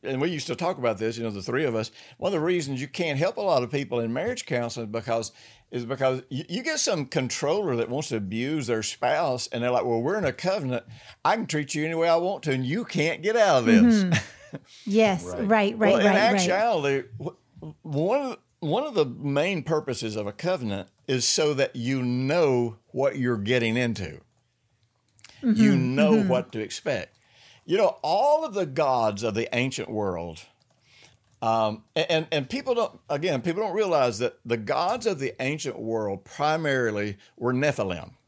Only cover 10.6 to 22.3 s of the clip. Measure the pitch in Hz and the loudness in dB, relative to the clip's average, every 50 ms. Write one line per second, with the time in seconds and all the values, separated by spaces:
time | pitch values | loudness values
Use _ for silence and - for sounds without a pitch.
10.6 | 147 131 123 120 - - 113 - - - - _ _ 156 202 226 208 - - 151 | -2 -4 -4 -4 -6 -10 -20 -20 -20 -20 -20 _ _ 0 0 0 -2 -2 -2 -4
11.6 | 147 131 - 151 151 160 165 160 165 170 165 165 175 185 202 151 - 156 135 131 | -4 -2 -4 -4 -2 -2 0 0 4 4 4 4 4 0 -2 -2 -2 -2 0 0
12.6 | 131 123 151 226 233 - - 160 151 160 160 - 156 202 220 233 214 196 156 131 | 0 -2 -2 -4 -4 -4 -2 0 0 0 -2 -2 -2 0 4 4 4 6 6 4
13.6 | 117 233 233 220 226 240 226 208 190 180 170 - - - - - - - - - | 6 6 8 8 8 8 6 6 4 4 2 0 0 -2 -16 -20 -20 -16 -18 -18
14.6 | _ _ - - - - 196 220 220 208 190 165 165 - - - 226 196 220 220 | _ _ -20 -14 -8 0 2 4 4 4 2 0 -4 -6 -6 -4 0 2 2 4
15.6 | 208 202 226 226 220 208 - - - 202 190 190 208 226 202 196 180 175 180 196 | 4 2 0 2 4 4 6 6 6 4 4 6 4 4 4 2 2 2 2 2
16.6 | 220 233 220 165 143 143 139 135 - 113 117 110 - 165 - _ _ _ _ - | 2 2 2 2 2 2 0 0 -2 -6 -12 -10 -10 -10 -12 _ _ _ _ -16
17.6 | - 156 151 _ _ 160 147 139 156 185 240 285 285 262 233 - _ _ _ _ | -16 -16 -16 _ _ -6 -2 -2 0 2 0 0 0 -2 -8 -10 _ _ _ _
18.6 | - 151 156 226 285 311 240 202 151 131 120 - 143 143 139 139 151 185 196 170 | -4 -2 0 0 -2 -2 0 0 0 0 -2 -6 -4 -2 0 2 2 2 0 -2
19.6 | 139 - 160 151 151 143 123 - - 113 104 110 104 101 - - - 175 185 160 | -2 0 -2 -2 0 -2 -6 -4 -4 -4 -4 -4 -6 -6 -6 -4 -2 -2 -2 -2
20.6 | 127 110 98 98 92 _ _ _ _ - 135 127 117 - - - 156 147 147 131 | -2 -4 -4 -4 -8 _ _ _ _ -2 -2 0 0 0 0 2 2 0 2 2
21.6 | - - - 123 117 123 135 131 127 123 123 123 131 131 | 0 0 -2 -4 -2 -2 -2 0 0 0 0 0 0 0